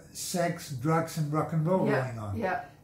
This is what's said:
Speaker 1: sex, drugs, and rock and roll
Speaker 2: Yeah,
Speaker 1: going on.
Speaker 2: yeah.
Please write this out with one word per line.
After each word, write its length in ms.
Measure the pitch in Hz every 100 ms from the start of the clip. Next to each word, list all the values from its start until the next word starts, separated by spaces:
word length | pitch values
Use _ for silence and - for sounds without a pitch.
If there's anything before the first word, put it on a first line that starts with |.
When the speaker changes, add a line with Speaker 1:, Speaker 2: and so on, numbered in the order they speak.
| -
Speaker 1:
sex, 580 | - - 175 170 170 -
drugs, 440 | 127 151 - 165 165
and 160 | 147
rock 200 | 151 143
and 120 | 160 156
roll 200 | 185 143
Speaker 2:
Yeah, 180 | 131 123
Speaker 1:
going 120 | 113
on. 180 | 104 98
Speaker 2:
yeah. 280 | 185 180 - -